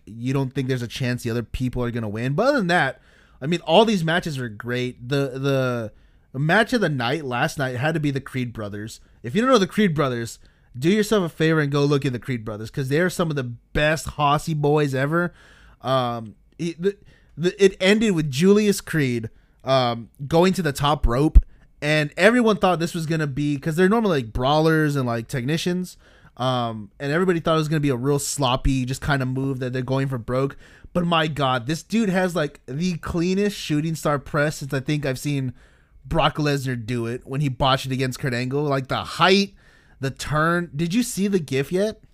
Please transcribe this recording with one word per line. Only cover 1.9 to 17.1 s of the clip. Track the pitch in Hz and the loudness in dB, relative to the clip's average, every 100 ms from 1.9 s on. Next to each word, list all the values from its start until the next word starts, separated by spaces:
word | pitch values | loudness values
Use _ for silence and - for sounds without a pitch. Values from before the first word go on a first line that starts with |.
gonna | 117 110 | -4 -6
win. | 107 127 | -4 -2
But | 147 247 | 0 0
other | 294 | 0
than | 175 | 0
that, | 175 139 - _ _ _ - | 0 0 -4 _ _ _ -10
I | 139 | -4
mean, | 175 | -4
all | - 170 | 4 6
these | 226 202 160 | 6 4 0
matches | 170 175 135 | 0 -2 -6
are | 123 | -8
great. | 104 117 123 127 123 120 | -8 -6 -4 -4 -8 -2
The, | 139 139 135 139 135 127 120 107 - _ _ _ | -2 0 -2 0 2 0 -2 -6 -10 _ _ _
the | 131 | -4
match | 151 190 226 | 2 2 2
of | 247 | 0
the | 180 | 0
night | 139 117 156 139 | 0 -2 -2 -4
last | 120 156 - | -2 -2 -2
night | 131 123 | -4 -2
had | 151 165 | -2 0
to | |
be | 147 | -2
the | 135 | -2
Creed | - 131 123 | -4 -6 -6
brothers. | 110 104 101 110 - - _ | -6 -8 -8 -10 -14 -20 _
If | 117 156 | -4 0
you | |
don't | 254 | 4
know | 247 | 4
the | 185 | 4
Creed | - 208 | 2 2
brothers, | 151 139 120 117 - - _ _ 123 | 2 -2 -2 -8 -12 -20 _ _ -2
do | 156 | 2
yourself | 214 208 214 170 | 2 2 0 0
a | - | 0
favor | 160 160 | 2 2
and | 143 | 2
go | 143 | 2
look | 143 143 143 | 2 2 0
at | |
the | 120 | -4
Creed | - 123 110 | -4 -6 -6
brothers, | 104 110 | -10 -8
'cause | - 131 | -6 -2
they | 143 | 0
are | 180 | 0
some | - 165 | 0 -2
of | 147 | -2
the | |
best | 123 120 _ 151 151 160 - | -6 -10 _ -2 0 0 -4
hossy | - 143 151 - | 0 2 2 0
boys | 156 143 151 147 131 | 0 2 2 2 0
ever. | 143 165 175 - - - - - | 0 0 -2 -6 -20 -20 -20 -10
Um, | 123 131 123 117 110 98 _ - | -2 0 0 -4 -10 -16 _ -8
it, | 170 160 | -8 -4
the, | 185 202 - | -4 -4 -10